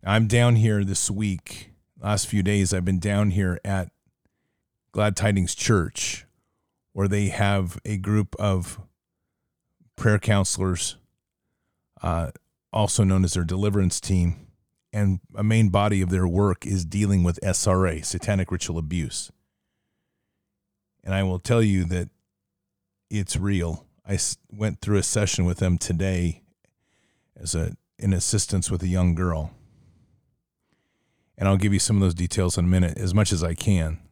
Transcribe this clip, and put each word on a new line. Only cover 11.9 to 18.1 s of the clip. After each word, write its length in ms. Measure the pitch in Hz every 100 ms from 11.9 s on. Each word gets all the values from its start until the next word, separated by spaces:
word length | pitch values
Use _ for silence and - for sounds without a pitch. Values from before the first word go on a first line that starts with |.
| _
uh, 280 | 85 82 82 - _ _ _
also 280 | 110 104 -
known 220 | 98 95
as 80 | 90
their 120 | 92
deliverance 540 | 82 92 104 101 92 -
team, 500 | - 95 85 - - _ _ _ _
and 280 | 107 101 92 _
a 80 | 101
main 280 | 104 110 107
body 320 | 101 104 101
of 80 | 92
their 180 | 92 90
work 380 | 90 101 90 -
is 180 | 95
dealing 380 | 85 98 104 98
with 180 | 87 82
S 240 | 101 90 -
R 200 | 92 92
A, 160 | 78
satanic 500 | -